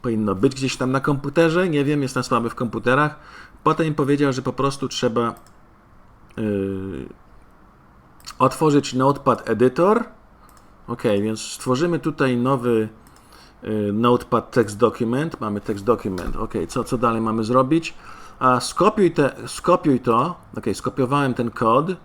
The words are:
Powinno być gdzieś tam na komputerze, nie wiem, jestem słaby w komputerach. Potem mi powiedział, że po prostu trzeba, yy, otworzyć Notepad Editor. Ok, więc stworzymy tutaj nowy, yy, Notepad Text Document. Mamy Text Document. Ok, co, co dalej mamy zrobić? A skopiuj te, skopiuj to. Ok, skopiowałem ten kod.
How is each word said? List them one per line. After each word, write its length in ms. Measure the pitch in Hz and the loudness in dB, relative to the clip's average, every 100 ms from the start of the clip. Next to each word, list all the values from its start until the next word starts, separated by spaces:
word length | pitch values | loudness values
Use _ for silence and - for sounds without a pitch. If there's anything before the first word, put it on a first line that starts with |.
Powinno 340 | 127 113 107 95 | -2 -2 0 2
być 200 | 135 131 | 0 0
gdzieś 220 | 135 - | -6 -2
tam 140 | 127 | -2
na 80 | 131 | 0
komputerze, 680 | 135 139 143 139 165 165 185 | 0 -2 0 2 4 4 0
nie 140 | 147 | 0
wiem, 180 | 139 147 | 0 0
jestem 220 | 131 131 | -2 -4
słaby 260 | 120 120 117 | 0 0 0
w 60 | - | -4
komputerach. 640 | 120 117 110 131 151 - - - - - | -6 -2 2 2 2 -4 -20 -20 -20 -2
Potem 240 | - 156 160 | 0 0 0
mi 60 | |
powiedział, 400 | 151 139 143 143 | 0 0 2 2
że 80 | 127 | 0
po 120 | 131 | -6
prostu 340 | 123 135 135 127 | -2 -2 -2 -6
trzeba, 480 | - 123 117 117 113 - - - _ _ - - - - - | -2 0 0 -2 -4 -18 -20 -20 _ _ -20 -20 -20 -18 -6
yy, 720 | 107 101 98 98 95 78 - - - - - - - _ _ - - - - - | -2 -2 -2 -6 -8 -10 -12 -16 -20 -20 -20 -20 -20 _ _ -20 -20 -20 -20 0
otworzyć 540 | 131 - 156 143 135 | 0 2 2 2 2
Notepad 560 | 127 135 139 - 117 - | 0 2 2 0 0 0
Editor. 540 | 110 127 127 180 220 226 - - - - - - - - | 2 2 4 2 2 -2 -14 -20 -20 -20 -20 -20 -20 -12
Ok, 160 | 117 123 101 | -4 0 0
więc 200 | 107 110 | 0 -4
stworzymy 580 | - - - 127 175 165 | -10 -10 -2 0 0 0
tutaj 380 | 160 151 135 123 | -4 0 0 2
nowy, 520 | 123 139 120 113 107 107 - - _ - - - | 2 0 2 2 0 -6 -20 -20 _ -20 -20 -14
yy, 300 | - 107 104 | -6 -2 -2
Notepad 580 | 104 120 120 - 120 - | 2 2 2 2 -2 0
Text 260 | - 107 101 | 0 0 2
Document. 640 | 117 - 113 123 160 - | 0 2 -2 -2 -4 -6
Mamy 200 | 110 104 | -6 -6
Text 220 | - 101 | -6 -6
Document. 520 | 101 113 110 92 85 92 | 0 0 0 -6 -6 -6
Ok, 180 | 107 110 82 | -6 -6 -4
co, 160 | - | -6
co 140 | 113 127 | -4 0
dalej 240 | 120 113 | 0 0
mamy 220 | 113 113 | -2 -2
zrobić? 500 | 110 127 131 160 165 - - - - - | 0 2 4 0 0 -14 -18 -20 -20 -2
A 200 | 127 123 | 2 2
skopiuj 520 | - - 190 214 180 | -2 0 0 4 2
te, 240 | 165 143 - 120 | 4 0 0 -12
skopiuj 540 | - - 180 160 127 | -6 0 2 2 0
to. 360 | - 117 151 185 - - | 2 2 0 -4 -12 -8
Ok, 80 | 110 | -6
skopiowałem 600 | - - - 123 143 139 | -4 -6 -2 0 0 0
ten 180 | 120 120 | -2 -4
kod. 340 | - 113 120 165 180 | 0 2 4 2 -6